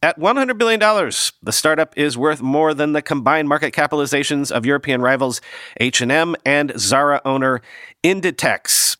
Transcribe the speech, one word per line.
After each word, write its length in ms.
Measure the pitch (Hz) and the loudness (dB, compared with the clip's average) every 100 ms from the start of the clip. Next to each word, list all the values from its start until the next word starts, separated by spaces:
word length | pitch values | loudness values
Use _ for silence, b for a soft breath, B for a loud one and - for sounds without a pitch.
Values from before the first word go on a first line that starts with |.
At 160 | 160 160 | 0 0
one 160 | 170 262 | 0 2
hundred 240 | 262 233 | 0 0
billion 220 | 226 226 | 0 4
dollars, 500 | 214 214 151 - - - | 4 2 0 -2 -6 -6
the 120 | - | -4
startup 440 | - 151 156 156 - | -2 0 0 -2 0
is 200 | 147 120 | -2 0
worth 240 | 143 151 | -2 0
more 320 | 131 143 156 147 | -2 0 2 0
than 160 | 147 | 0
the 100 | 151 | -2
combined 460 | 143 147 127 156 147 | -2 -2 2 2 2
market 260 | 147 147 | 0 -2
capitalizations 760 | - 147 151 143 143 143 147 139 | 0 0 0 0 0 0 -2 -2
of 140 | 127 117 | -2 0
European 360 | 143 143 127 | -2 0 0
rivals 400 | 123 131 131 120 B B B B | 2 2 0 -4 B B B B
H 220 | 123 - | -2 0
and 100 | 123 | 0
M 240 | 147 170 165 - | 2 0 -2 0
and 320 | 143 147 117 | 0 0 -2
Zara 440 | 98 135 147 143 135 | 0 2 2 0 0
owner 360 | 135 131 127 B B B B | 0 0 -2 B B B B
Inditex. 960 | 170 190 180 156 156 98 - - - - | -2 0 -2 -2 0 -2 -2 0 0 -4